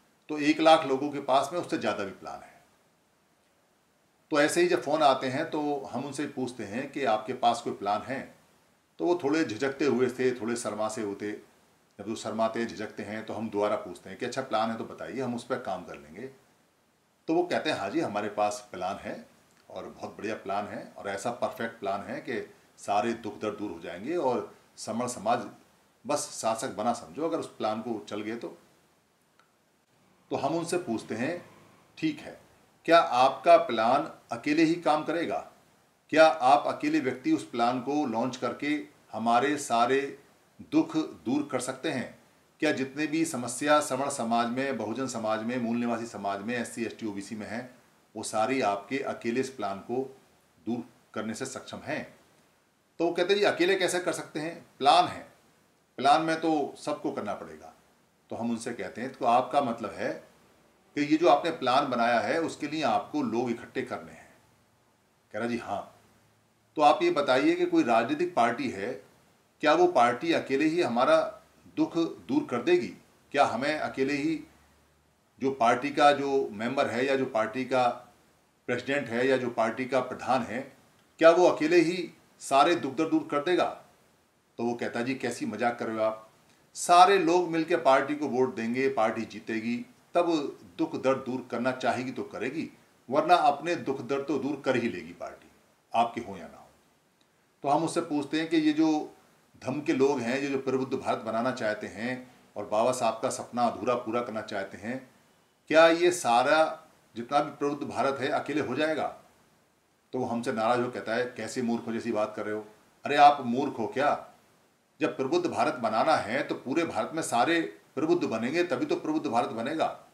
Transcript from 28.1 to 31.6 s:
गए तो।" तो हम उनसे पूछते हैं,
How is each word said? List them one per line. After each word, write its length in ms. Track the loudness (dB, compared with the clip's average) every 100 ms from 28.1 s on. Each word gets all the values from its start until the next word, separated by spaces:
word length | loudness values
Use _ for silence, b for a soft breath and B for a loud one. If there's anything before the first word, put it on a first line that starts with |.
| -8
गए 160 | -6 -8
तो।" 220 | -10 -14 _ _ _ _ _ _ _ _ _ _ _ _ _ _ _ _ _
तो 60 | -4
हम 180 | -2
उनसे 240 | -2 -2 -4
पूछते 360 | -4 -6 -6
हैं, 360 | -6 -4 -6 -12 -20